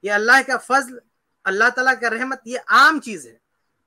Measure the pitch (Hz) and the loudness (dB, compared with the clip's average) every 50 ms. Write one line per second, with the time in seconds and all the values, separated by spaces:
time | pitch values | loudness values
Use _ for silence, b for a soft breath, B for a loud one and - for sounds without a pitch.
0 | - 196 208 208 214 226 247 269 262 269 262 233 - - 247 269 269 240 254 240 | -6 -2 -2 -2 2 4 4 4 4 2 -6 -6 -4 0 -2 -2 -2 -2 -12 -20
1 | _ _ _ _ _ _ _ _ _ 190 190 196 226 240 240 247 254 262 262 233 | _ _ _ _ _ _ _ _ _ -6 -2 2 0 0 0 0 0 0 0 0
2 | 226 233 220 226 254 262 269 262 _ 226 247 240 - - 202 240 269 302 311 294 | -2 -4 -4 -4 -6 -8 -8 -12 _ -12 -12 -12 -6 0 2 4 4 4 2 0
3 | - 240 214 170 135 117 - _ _ _ _ _ _ _ _ _ _ | -6 -8 -12 -12 -14 -18 -20 _ _ _ _ _ _ _ _ _ _